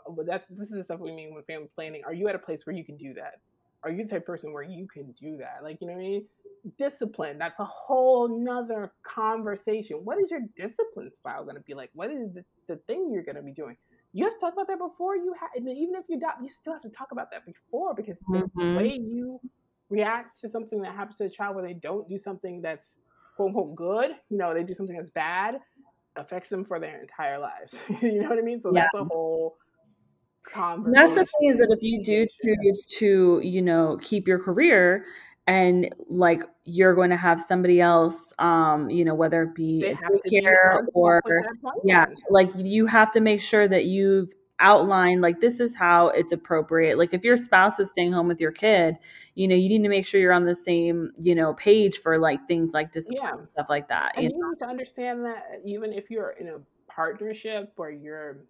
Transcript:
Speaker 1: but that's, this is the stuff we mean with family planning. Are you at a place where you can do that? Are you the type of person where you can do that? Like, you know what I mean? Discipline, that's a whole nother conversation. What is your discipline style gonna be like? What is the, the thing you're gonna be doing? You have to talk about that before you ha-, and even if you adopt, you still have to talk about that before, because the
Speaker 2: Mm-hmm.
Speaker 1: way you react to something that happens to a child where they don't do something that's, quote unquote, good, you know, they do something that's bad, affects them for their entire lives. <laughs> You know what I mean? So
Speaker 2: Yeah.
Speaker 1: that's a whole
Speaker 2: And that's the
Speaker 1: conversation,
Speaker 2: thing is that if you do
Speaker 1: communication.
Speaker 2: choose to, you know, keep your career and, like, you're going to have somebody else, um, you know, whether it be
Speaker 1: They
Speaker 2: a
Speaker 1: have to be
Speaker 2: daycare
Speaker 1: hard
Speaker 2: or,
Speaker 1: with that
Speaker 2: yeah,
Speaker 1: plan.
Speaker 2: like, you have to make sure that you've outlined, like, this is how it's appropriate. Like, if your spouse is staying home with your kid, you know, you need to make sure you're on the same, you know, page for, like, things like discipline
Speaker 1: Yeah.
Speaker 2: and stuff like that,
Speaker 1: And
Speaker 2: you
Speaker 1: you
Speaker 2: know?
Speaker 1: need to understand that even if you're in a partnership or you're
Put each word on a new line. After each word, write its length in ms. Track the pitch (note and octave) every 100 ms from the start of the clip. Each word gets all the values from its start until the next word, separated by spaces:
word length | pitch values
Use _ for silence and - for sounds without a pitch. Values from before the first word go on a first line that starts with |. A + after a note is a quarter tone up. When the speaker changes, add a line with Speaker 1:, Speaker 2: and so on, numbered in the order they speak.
| -
Speaker 1:
but 160 | E3 E3
that's, 220 | F#3 -
this 200 | F#3 G3+
is 60 | G#3
the 60 |
stuff 160 | F3+ F3
we 140 | E3
mean 200 | D#3+ D#3
with 120 | D#3 D3
family 220 | D#3+ D3 -
planning. 280 | D#3+ D#3 C#3+
Are 80 |
you 140 | E3+ G#3
at 80 | F#3+
a 40 |
place 260 | - D#3+ -
where 100 | F3+
you 100 | D#3
can 120 | D3
do 160 | C#3 B2+
that? 200 | D3 - _ _ _ _
Are 80 | D#3+
you 120 | F3
the 60 | G#3+
type 120 | F#3+
of 20 | E3+
person 240 | E3 D3
where 100 | D3
you 240 | D3 F3+ F#3+
can 260 | D3+ C#3
do 240 | A#2+ D3+ -
that? 260 | B2+ C3
Like, 160 | D3+ D#3+
you 60 | F3
know 60 |
what 60 | F3+
I 20 |
mean? 240 | F#3+ G3+ G#3 _ - _ G3 -
Discipline, 600 | C#4 D4 A3 - D#3+ D3
that's 220 | E3 -
a 40 | G#3
whole 640 | - - C4 B3+ B3 A#3+
nother 640 | A3+ A#3+ B3 A#3 A3 G3+ _
conversation. 1000 | - - A3 A3+ G#3+ G3+ - A3 G#3+ D3+
What 160 | F#3+ F4+
is 100 | F#4+
your 120 | E4 G#3+ -
discipline 540 | G3 A#3 A4+ - - _
style 300 | B2+ C3+ D3
gonna 160 | C#3+
be 120 | -
like? 160 | C#3 B2+
What 180 | D3 G#3
is 220 | D4 G#3+
the, 100 | F3+ - _ -
the 80 | D#3 -
thing 220 | D4 F4+
you're 100 | G3+
gonna 180 | E3 C#3+
be 120 | C#3
doing? 240 | C#3 C#3 A#2+ _ _ _
You 140 | F#3 F#4+
have 80 |
to 60 | A4+
talk 140 | E4+
about 140 | F4+ G4
that 120 | F#4
before 360 | F4 E4+ F4+ G4
you 180 | F4+ F4
ha-, 80 | E4 B3+
and 140 | B3+
even 260 | C4 E4+ F#4
if 100 | F4
you 80 | D#4
adopt, 240 | A3+ -
you 80 | C4
still 240 | - -
have 80 | D#4
to 80 | A3
talk 240 | A3 C4
about 180 | A#3+ -
that 140 | - -
before, 500 | - _ B3 F#4 A3+
because 240 | G#3+ F3 -
the 180 | F#3 F#3
Speaker 2:
Mm-hmm. 260 | F3 F3 F3+
Speaker 1:
way 240 | A#3 C4+
you 380 | A3 A#3+ B3 B3+ B3+ _ _ _ -
react 500 | G#3 G#3 A#3 A#3 _
to 80 | G#3+
something 320 | A3+ A3+ G#3+
that 140 | F#3+ G3
happens 220 | G3+ -
to 80 | G3
a 40 |
child 260 | - G3+ G3
where 100 | F3+
they 80 | F3
don't 340 | - G3+ G#3
do 80 | G3
something 440 | G3+ F#3 F#3 F3
that's, 340 | E3 D#3 _ _ _ _ _ -
quote 120 | G3
unquote, 260 | G3+ D#3+ E3
good, 360 | E3+ G#3+ C#4 D#4+ -
you 80 | G3+
know, 160 | F3
they 100 | E3
do 100 | F3+
something 240 | F3+ G3 F3
that's 140 | E3+
bad, 480 | E3 D#3+ F3+ G#3 C4 _ _ _ _ _ -
affects 320 | C#3+ F3+ -
them 160 | F#3+ F#3+
for 140 | F3
their 220 | D#3+ D3
entire 380 | - - D3 C#3+
lives. 360 | D3 - - A#3 -
<laughs> 120 | G3+
You 200 | A#3 G#3
know 60 | G#3
what 100 | A3+
I 20 |
mean? 200 | A#3 A#3+
So 100 | G#3
Speaker 2:
Yeah. 120 | F3+
Speaker 1:
that's 100 | E3
a 120 | G3+ F3
whole 520 | E3 D#3+ D#3+ D#3+ - _ _ _ _ _ _ _ _ - G#3+ F3 E3+ A3
Speaker 2:
And 100 | C4
that's 180 | E4 E4+
the 100 | -
Speaker 1:
conversation, 20 | D4+
Speaker 2:
thing 100 | D4
is 100 | A#3+
that 100 | A3+
if 80 | A3
you 200 | A3 A3+
do 220 | G3+ G#3+ A3+ -
Speaker 1:
communication. 220 | A3+ G#3 G3+
Speaker 2:
choose 200 | G3 - -
to, 420 | G#3+ F#3+ F3+ E3+
you 180 | F#3 F#3
know, 380 | F3+ E3 D#3+ C#3
keep 260 | - G#3 F#3
your 120 | F3+
career 640 | F#3 F3+ E4+ A3 F3+ G3 - - - _ -
and, 460 | F#3 F3+ F3+ - - -
like, 340 | F3+ F3 E3 - _ -
you're 300 | F3 F#3 F3+
going 140 | F3+
to 80 | F3
have 220 | F3+ E3+
somebody 400 | - F#3 F3+ F3
else, 500 | F3 E3+ E3 E3 - -
um, 500 | E3+ E3 D#3+ D3+ C3+
you 140 | F3
know, 120 | E3 D#3
whether 280 | D#3+ E3
it 120 | E3 E3
be 260 | D#3+ D#3+
Speaker 1:
They 80 | -
Speaker 2:
a 40 | C#3+
Speaker 1:
have 180 | E3+ G3
to 80 | F#3
be 100 | G3
Speaker 2:
daycare 120 | G3 F#3
Speaker 1:
hard 240 | F#3 F#3 -
Speaker 2:
or, 280 | F3 F3 E3+ -
Speaker 1:
with 100 | E3
that 180 | G#3 A#3 C4 -
Speaker 2:
yeah, 220 | F#3+ F3+ -
Speaker 1:
plan. 100 | - -
Speaker 2:
like, 200 | G3 F#3 F#3
you 300 | F#3+ G#3+ A3
have 260 | A3+ A3
to 60 | A3+
make 220 | A3 G#3
sure 260 | - G#3+ G3+
that 180 | F#3 F3
you've 440 | F#3+ G3 G3 F3+ - _ -
outlined, 640 | F#3+ G#3 F#3 F#3+ F3+ F3+
like, 180 | F3 E3+
this 180 | A#3 A#3+
is 160 | A#3+ A#3
how 340 | F3 E3+ F3
it's 220 | - E3+
appropriate. 680 | E3 - D#3+ D#3 E3 D#3+ B2
Like, 160 | F3
if 100 | F#3
your 140 | A#3 A#3+
spouse 420 | A#3+ F#3 G3 G#3
is 100 | G3
staying 240 | - F3
home 140 | F3+ E3+
with 120 | E3
your 120 | D#3+
kid, 440 | D#3+ G#3+ G3 E3 E3 - - - -
you 120 | F#3+
know, 80 | F#3
you 140 | F#3+
need 140 | G#3+
to 60 | G#3
make 160 | G3 F#3+
sure 120 | G3
you're 120 | F3+
on 120 | F3+ F3
the 100 | F3
same, 560 | F3+ E3+ E3+ E3+ E3 -
you 160 | E3+ E3+
know, 180 | D#3+ -
page 420 | G#3 A3 G3+ -
for, 200 | E3 D#3+
like, 280 | D#3+ C#3 -
things 260 | E3+ E3
like 180 | D#3 D#3
discipline 300 | D#3+ D#3+ B3+
Speaker 1:
Yeah. 140 | A3+ B2
Speaker 2:
and 100 | -
stuff 140 | - D3
like 180 | D3 C#3+
that, 240 | F#2 C2+ -
Speaker 1:
And 80 | D#3+
Speaker 2:
you 40 |
Speaker 1:
you 80 | E4
Speaker 2:
know? 100 | E4+
Speaker 1:
need 100 | E4+
to 60 | B3
understand 600 | B3+ B3+ - B3 A#3+ A#3+
that 180 | A3 - D3+ G3+
even 280 | G#3 A3
if 160 | G3+ G#3
you're 220 | A3+ F#3+
in 160 | - E3+
a 100 | D3+ C#3+ _ _
partnership 800 | - G#3+ G#3 G#3+ G#3+ A3 G#3+ G3+ -
or 120 | D#3
you're 540 | D3 D3+ D#3 D3+ C#3+